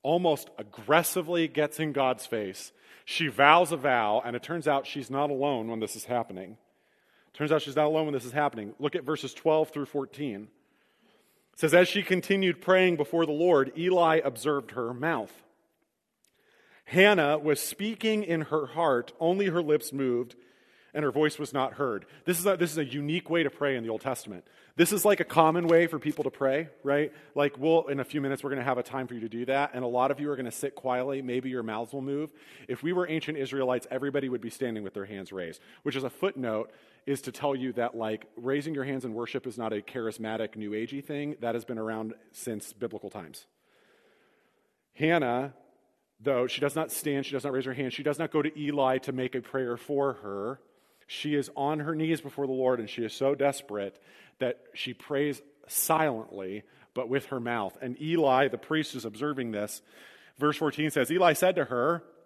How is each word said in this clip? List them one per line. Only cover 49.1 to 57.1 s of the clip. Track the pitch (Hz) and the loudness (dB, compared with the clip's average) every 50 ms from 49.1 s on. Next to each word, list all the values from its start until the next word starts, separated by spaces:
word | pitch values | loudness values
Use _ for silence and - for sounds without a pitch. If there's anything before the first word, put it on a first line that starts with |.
make | 131 127 127 123 - | -4 -4 -4 -4 -4
a | 127 | -6
prayer | 113 - - 135 131 120 120 | -8 -4 -4 -4 -2 -2 -4
for | 117 - - 147 139 139 139 123 | -6 -6 -4 -2 0 0 0 -2
her. | - 107 101 98 101 101 117 135 131 _ _ _ _ _ _ _ _ _ | -4 -8 -8 -6 -6 -6 -6 -8 -10 _ _ _ _ _ _ _ _ _
She | _ - - - 151 147 | _ -12 -8 -4 0 0
is | 143 135 - - | 0 -2 -2 -6
on | 139 139 143 156 156 | -4 -4 -2 -2 -2
her | 147 156 165 | -4 -4 -2
knees | 156 160 160 165 156 | -2 0 -2 -2 -2
before | - 143 - - 143 | -4 -10 -6 -4 -4
the | 131 131 | -2 0
Lord, | 131 131 127 127 120 | 2 2 2 2 2
and | 110 104 | -2 -6
she | - - 117 | -6 -6 -6
is | 107 | -6
so | - - 135 139 143 | -2 0 0 0 2
desperate | - 139 143 139 - - - 104 104 98 98 - - _ - - - - - _ _ | 4 2 0 0 0 -10 -8 -6 -6 -6 -6 -8 -14 _ -20 -20 -20 -20 -20 _ _
that | 135 120 - - - - - | -4 -4 -4 -6 -12 -20 -12
she | - - 127 120 | -10 -8 -8 -10
prays | _ - - 147 139 147 147 139 - - - _ _ - | _ -8 -4 0 0 0 0 -2 -4 -10 -20 _ _ -18
silently, | - - - - - 160 156 156 147 123 110 110 - - 98 95 92 98 107 - _ _ _ - _ _ | -6 -4 -4 2 2 4 4 4 2 0 -4 -8 -12 -12 -10 -8 -8 -8 -10 -10 _ _ _ -20 _ _
but | 127 127 | -6 -4
with | 113 | -2